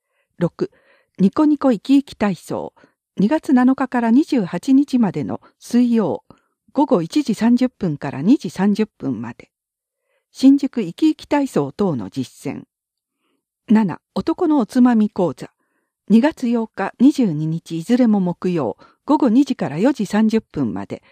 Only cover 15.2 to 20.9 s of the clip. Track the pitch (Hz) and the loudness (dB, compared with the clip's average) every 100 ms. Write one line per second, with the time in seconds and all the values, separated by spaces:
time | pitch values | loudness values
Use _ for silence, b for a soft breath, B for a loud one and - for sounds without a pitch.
15.2 | 170 127 - _ _ _ _ _ - 220 | -4 -4 -16 _ _ _ _ _ 2 2
16.2 | 285 - 233 233 220 - 190 - 262 294 | 2 -2 -4 -4 -6 -8 -8 2 2 4
17.2 | 220 151 156 165 - 165 165 247 240 208 | 0 -2 -4 -6 -8 -10 -2 2 2 2
18.2 | 180 170 185 175 117 - b b - 285 | 0 -4 -4 -2 -4 -8 b b -2 0
19.2 | 269 233 285 247 160 147 240 285 202 208 | 2 2 2 -2 -6 -2 -2 -2 -2 0
20.2 | 220 220 - - 120 95 98 | 0 0 -4 -6 -6 -6 -12